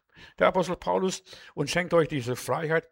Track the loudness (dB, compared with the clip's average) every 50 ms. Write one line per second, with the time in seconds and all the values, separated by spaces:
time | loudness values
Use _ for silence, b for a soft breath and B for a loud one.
0 | _ B B B B B B 2 2 4 4 2 0 -2 -4 -6 -2 -2 0 0
1 | 0 -2 -4 -6 B B B B B B B -6 -4 -2 -2 -2 0 2 4 4
2 | 4 2 0 -4 -4 -4 -6 -4 -4 -4 -2 -2 -2 0 0 -2 -2 -4